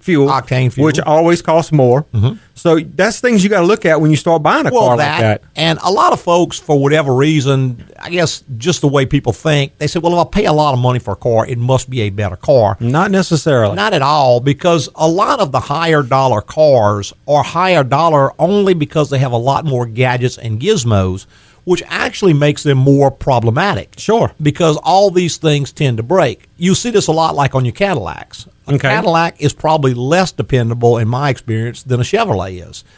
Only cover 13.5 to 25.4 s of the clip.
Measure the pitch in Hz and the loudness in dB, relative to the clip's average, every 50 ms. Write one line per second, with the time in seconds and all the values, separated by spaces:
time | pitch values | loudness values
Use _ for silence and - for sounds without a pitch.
13.5 | 139 120 110 101 104 95 208 220 196 151 135 143 151 147 139 127 120 117 127 143 | 2 2 2 0 0 -2 -2 0 0 0 0 0 2 2 2 2 2 2 2 0
14.5 | 135 - - 175 170 160 - - - - 156 160 165 190 220 262 294 240 190 139 | -2 0 0 0 0 0 -2 -4 -4 -2 0 0 2 0 0 0 0 0 -2 -2
15.5 | 135 131 - - 143 160 170 165 156 147 135 117 135 135 135 127 110 107 - - | -2 -4 -4 -4 -4 -2 0 0 2 0 0 0 0 0 2 2 0 -2 -4 -4
16.5 | - 156 156 147 135 120 104 104 104 104 101 - - _ _ - 147 147 - - | 0 2 4 4 4 4 4 2 0 -2 -6 -10 -14 _ _ 0 0 0 0 0
17.5 | - 170 185 190 180 156 135 117 135 147 165 170 156 139 135 - - - 156 180 | -2 -2 0 2 2 2 0 0 0 2 2 2 2 2 2 0 0 -2 0 0
18.5 | 202 208 196 190 180 160 147 - - 160 147 - 139 131 135 131 120 117 117 135 | 2 2 2 2 0 0 -2 -2 -2 -2 -2 0 0 -2 -2 0 -2 -2 0 0
19.5 | 139 - 165 147 131 120 120 113 107 123 131 127 123 123 123 123 - - - 117 | -2 -2 -2 -2 -2 -2 -4 -4 -2 -2 0 0 0 -2 -2 -4 -6 -6 -8 -6
20.5 | 107 110 139 208 220 165 117 120 107 98 95 92 92 95 - _ _ _ _ _ | -6 -4 -2 0 0 0 0 0 0 0 0 -2 -4 -8 -12 _ _ _ _ _
21.5 | _ _ - 180 180 175 - - 165 185 - 254 - - 208 180 151 143 147 147 | _ _ -2 -2 -2 -2 -2 -6 -6 -6 -6 -6 -4 0 2 2 4 4 2 2
22.5 | 147 - - 147 139 131 131 143 139 139 143 135 - - - 143 131 117 113 117 | 0 0 0 0 2 2 4 4 4 4 4 2 0 -2 -2 -2 0 0 0 0
23.5 | 113 151 190 202 175 95 - - - - - - 220 233 151 - - - 151 147 | 0 0 -2 -2 -4 -6 -8 -12 -16 -8 -2 0 0 0 0 -2 -4 -2 -2 -2
24.5 | - - 175 160 - - - 151 180 196 202 196 170 185 180 156 - - | 0 2 2 0 0 0 0 2 2 4 2 2 2 0 0 -2 -2 -2